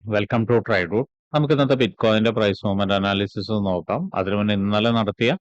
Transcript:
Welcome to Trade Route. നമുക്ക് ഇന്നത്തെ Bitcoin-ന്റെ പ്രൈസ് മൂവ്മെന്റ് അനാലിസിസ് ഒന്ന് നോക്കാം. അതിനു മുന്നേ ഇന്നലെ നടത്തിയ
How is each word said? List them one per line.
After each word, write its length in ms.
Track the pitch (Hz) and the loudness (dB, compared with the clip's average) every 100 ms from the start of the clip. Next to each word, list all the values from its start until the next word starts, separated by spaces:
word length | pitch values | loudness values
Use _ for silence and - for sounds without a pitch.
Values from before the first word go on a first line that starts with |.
| 104 | -2
Welcome 280 | 104 101 120 110 | -2 0 -2 2
to 80 | 117 110 | 0 2
Trade 240 | 101 85 | -2 0
Route. 140 | 104 135 _ _ | -2 -4 _ _
നമുക്ക് 200 | 151 147 | -2 2
ഇന്നത്തെ 220 | 147 135 131 | 2 2 2
Bitcoin-ന്റെ 500 | 117 - 113 110 110 113 | 0 0 2 2 2 2
പ്രൈസ് 240 | 104 95 107 | 0 0 -2
മൂവ്മെന്റ് 280 | 98 98 98 | -2 0 0
അനാലിസിസ് 540 | 98 98 101 - 98 | 0 -2 -4 -6 -4
ഒന്ന് 120 | 110 98 | -2 -2
നോക്കാം. 320 | 90 80 117 185 - | -4 -4 -6 -4 -4
അതിനു 180 | 95 104 | -2 0
മുന്നേ 160 | 104 101 | 0 0
ഇന്നലെ 320 | 101 104 113 117 | 0 0 2 0
നടത്തിയ 320 | 107 - 117 175 | 0 0 0 -2